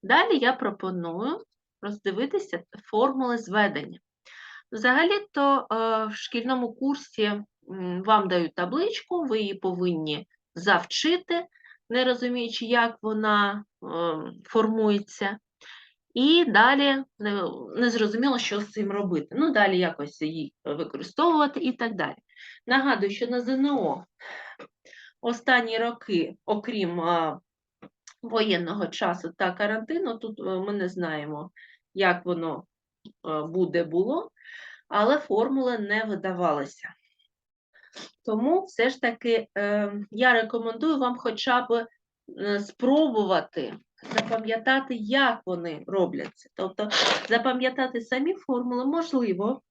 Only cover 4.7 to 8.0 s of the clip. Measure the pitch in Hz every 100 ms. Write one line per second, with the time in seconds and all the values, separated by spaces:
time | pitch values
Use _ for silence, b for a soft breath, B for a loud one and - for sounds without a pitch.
4.7 | 220 247 254 339 403 415 - 277 277 262
5.7 | 220 226 220 220 208 - 233 233 262 233
6.7 | 226 269 277 - - 208 208 208 _ -
7.7 | 190 180 180